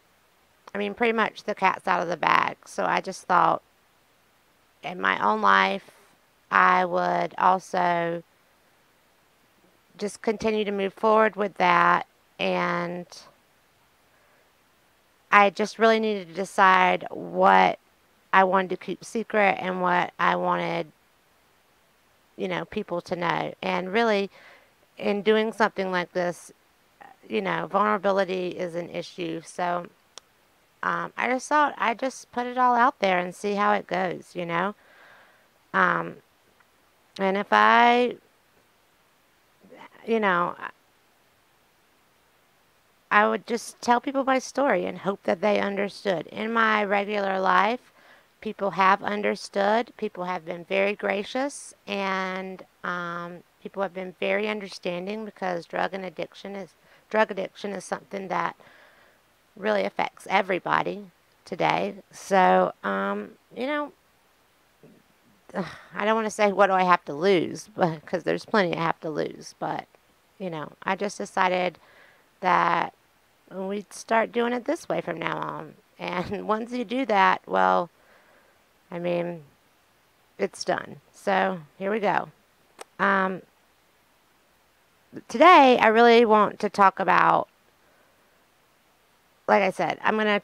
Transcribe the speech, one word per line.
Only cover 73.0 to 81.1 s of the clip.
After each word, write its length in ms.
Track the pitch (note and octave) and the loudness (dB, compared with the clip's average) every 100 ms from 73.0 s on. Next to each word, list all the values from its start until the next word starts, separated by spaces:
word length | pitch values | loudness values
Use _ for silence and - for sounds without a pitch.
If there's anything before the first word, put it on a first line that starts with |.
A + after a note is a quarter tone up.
| _ _ _ _ _ | _ _ _ _ _
we'd 420 | F#3 F#3+ G#3 F#3+ | -10 -8 -8 -10
start 380 | - - A3+ G3 | -16 -2 0 0
doing 220 | A3+ A#3+ | -2 -2
it 120 | B3 B3+ | -4 -4
this 240 | E4 - | -6 -4
way 120 | E3+ | -6
from 160 | F3 E3 | -4 -6
now 180 | E3 D#3 | -6 -6
on. 380 | D#3 D3+ D#3 - _ - | -6 -10 -14 -20 _ -14
And 480 | F3+ F3+ F3+ G3 F#3 | -8 -6 -6 -8 -4
<laughs> 80 | G#3+ | -6
once 160 | A#3 | -6
you 140 | B3 G3+ | -8 -6
do 200 | B3 C4 | -6 -2
that, 340 | G3+ F#3+ - - | 2 2 0 -2
well, 420 | F#3+ F#3 F#3 E3+ _ _ _ _ _ _ _ _ _ _ | 0 2 2 -2 _ _ _ _ _ _ _ _ _ _
I 80 | F3 | -8
mean, 440 | F3 F3 E3+ E3+ C#3+ _ _ _ _ _ _ _ _ - | -4 -4 -4 -10 -16 _ _ _ _ _ _ _ _ -6
it's 260 | G3 - - | -6 -4 -4
done. 320 | E3+ - D3 _ | -4 -6 -14 _